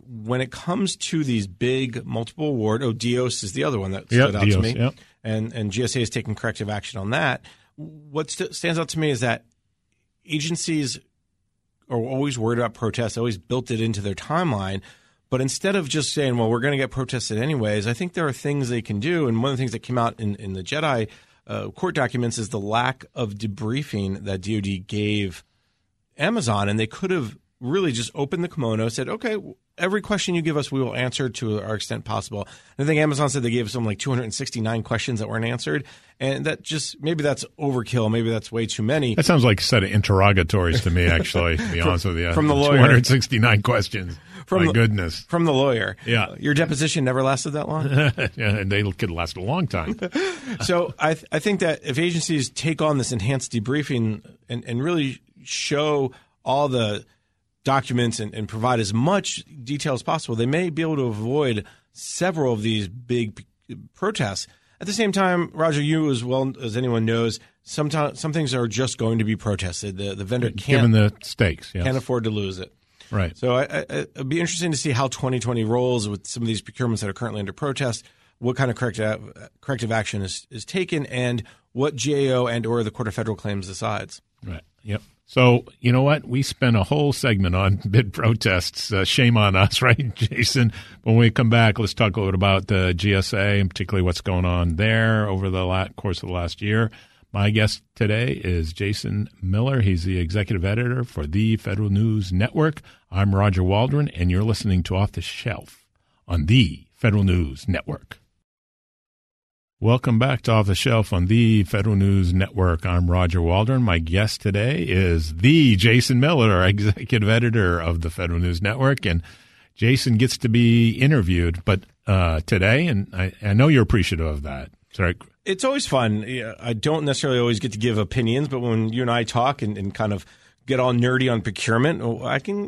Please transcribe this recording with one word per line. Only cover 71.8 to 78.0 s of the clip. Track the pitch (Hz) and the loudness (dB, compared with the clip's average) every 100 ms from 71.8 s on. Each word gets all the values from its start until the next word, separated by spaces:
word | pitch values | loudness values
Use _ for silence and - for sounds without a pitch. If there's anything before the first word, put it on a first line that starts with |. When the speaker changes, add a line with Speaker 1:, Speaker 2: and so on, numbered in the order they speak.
Speaker 1:
can't | 104 131 | -2 -2
afford | - 123 | -2 -2
to | 113 | -2
lose | 107 98 92 | -4 -6 -8
it. | 92 _ _ _ - | -14 _ _ _ -6
Speaker 2:
Right. | 104 85 - | -2 -2 -2
Speaker 1:
So | 127 123 | 0 0
I, | |
I, | 143 151 - | 0 -4 -6
it'd | 143 - - 135 | -6 -8 -8 -4
be | 165 | -2
interesting | 170 170 175 | -2 -2 -2
to | 143 | -2
see | 156 | -2
how | 123 135 | 0 -2
twenty | - 131 127 | -2 -2 -2
twenty | 113 117 | -2 -2
rolls | 110 120 127 123 104 | 0 0 2 0 -2
with | 101 - | -6 -8
some | - | -6
of | 117 | -4
these | 107 | -4
procurements | - - 123 110 | -6 -4 -2 -2
that | 104 | -4
are | |
currently | 95 117 104 | -6 -6 -6
under | 101 | -8
protest, | - 147 131 135 113 | -6 -6 -2 -4 -4